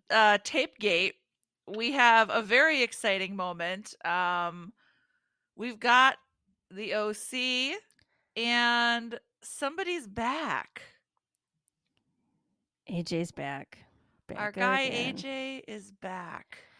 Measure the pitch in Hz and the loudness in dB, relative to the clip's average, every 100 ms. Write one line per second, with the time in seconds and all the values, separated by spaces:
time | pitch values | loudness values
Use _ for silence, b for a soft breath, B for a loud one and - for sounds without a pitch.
0 | - 220 214 202 - 247 311 - 208 170 | 0 6 6 6 2 -2 -2 -2 0 2
1 | 185 - _ _ _ _ - 208 233 277 | 0 -4 _ _ _ _ -12 -4 0 4
2 | 240 226 214 226 208 240 320 294 240 - | 8 8 6 2 4 4 6 4 0 0
3 | 220 190 190 196 180 170 170 190 208 - | 0 0 -2 -6 -6 -4 -6 -6 -12 -8
4 | 170 175 180 180 175 175 175 - _ _ | -2 0 0 0 -4 -6 -14 -20 _ _
5 | _ _ _ _ _ - 233 220 240 247 | _ _ _ _ _ -10 -8 -2 4 6
6 | 269 - _ _ _ _ _ 190 214 214 | 6 2 _ _ _ _ _ -10 -4 -2
7 | 214 208 - 254 254 254 269 392 - _ | -2 -6 -8 -4 -2 -2 -2 -6 -12 _
8 | _ _ _ - 233 240 240 240 240 233 | _ _ _ -6 -2 0 2 2 2 0
9 | 233 233 - _ - - 277 330 359 349 | -4 -12 -16 _ -16 -6 -6 -4 -4 -6
10 | 220 214 233 302 285 131 - - - _ | -8 -6 -4 -2 -4 -4 -6 -14 -20 _
11 | _ _ _ _ _ _ _ _ _ _ | _ _ _ _ _ _ _ _ _ _
12 | _ _ _ _ _ _ _ _ - 175 | _ _ _ _ _ _ _ _ -10 -8
13 | 170 165 170 - 139 139 147 - _ _ | -4 -4 -4 -6 -8 -8 -12 -20 _ _
14 | _ _ - - 208 202 247 262 269 240 | _ _ -14 -8 -6 0 2 2 0 -2
15 | 247 - 269 269 262 262 - 214 202 196 | -4 -6 -8 -8 -8 -10 -12 -16 -16 -14
16 | 190 185 170 - - - - b | -12 -10 -12 -14 -16 -20 -20 b